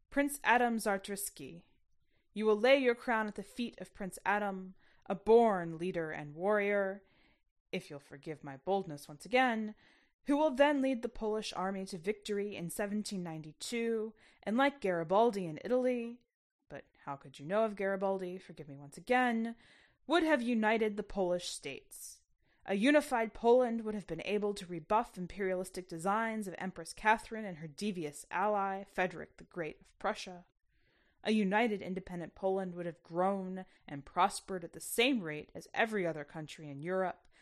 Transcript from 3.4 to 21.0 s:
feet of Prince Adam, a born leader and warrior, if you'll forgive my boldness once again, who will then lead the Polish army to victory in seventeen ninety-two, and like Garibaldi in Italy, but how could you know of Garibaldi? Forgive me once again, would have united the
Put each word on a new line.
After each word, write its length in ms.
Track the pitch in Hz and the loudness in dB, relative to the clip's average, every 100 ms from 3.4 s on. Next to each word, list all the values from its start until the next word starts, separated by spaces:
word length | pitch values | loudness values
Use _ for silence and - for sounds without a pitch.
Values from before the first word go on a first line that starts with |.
feet 360 | 190 - 233 - | -10 -6 -6 -8
of 140 | 185 | -16
Prince 240 | - 190 - - | -10 -10 -4 0
Adam, 500 | 208 208 190 190 - _ _ - | 0 0 -4 -10 -16 _ _ -6
a 80 | |
born 640 | 190 - 233 226 185 170 160 | -2 8 8 8 4 -2 -4
leader 340 | 180 165 156 | -4 -2 -4
and 240 | - 147 151 | -6 -10 -4
warrior, 680 | 190 208 202 202 196 202 - _ _ _ _ _ _ | 0 2 2 2 0 -4 -14 _ _ _ _ _ _
if 180 | 185 - | -10 -10
you'll 100 | 143 | -16
forgive 440 | - 139 160 147 | -16 -14 -12 -12
my 140 | 147 135 | -12 -8
boldness 500 | 180 196 185 143 - | 0 0 -2 -10 -14
once 180 | 147 180 | -16 2
again, 500 | 247 254 220 214 - _ _ _ _ | 4 4 2 -4 -10 _ _ _ _
who 140 | - 285 | 0 4
will 140 | 311 | 4
then 300 | 254 285 285 | 6 6 6
lead 200 | 269 240 | 2 0
the 80 | 233 | -4
Polish 440 | - 220 220 208 | -4 -4 -4 -4
army 320 | - 190 196 190 | -4 -4 -4 -8
to 120 | 180 | -6
victory 580 | 185 208 - 202 202 - | -4 -4 -4 -4 -4 -6
in 140 | 170 | -6
seventeen 520 | - 208 214 202 196 | -4 -2 -2 -4 -6
ninety-two, 920 | 175 160 151 - - 233 233 226 220 - - _ | -6 -8 -12 -12 -6 -2 0 -2 -4 -10 -20 _
and 160 | - 233 | -2 2
like 240 | 277 285 | 2 2
Garibaldi 640 | 190 170 160 196 240 202 175 | 0 0 2 4 4 2 -4
in 140 | 151 | -6
Italy, 560 | - 254 254 247 233 240 _ _ _ _ _ | 0 2 2 0 -4 -12 _ _ _ _ _
but 180 | 143 - _ - | -16 -16 _ -12
how 100 | 139 | -10
could 240 | 143 - | -12 -14
you 60 | 143 | -2
know 180 | 208 | 0
of 120 | 220 196 | 0 0
Garibaldi? 600 | 196 196 196 190 180 185 | -2 0 0 -2 -6 -10
Forgive 280 | - 165 147 | -16 -16 -16
me 100 | 139 | -16
once 200 | 143 - | -16 -14
again, 580 | 175 247 247 226 226 233 - - _ _ - | 2 2 4 0 -2 -6 -18 -20 _ _ 2
would 160 | 339 | 4
have 180 | 320 294 | 6 4
united 560 | 233 233 214 226 220 | 4 2 4 4 2
the 60 | 208 | -2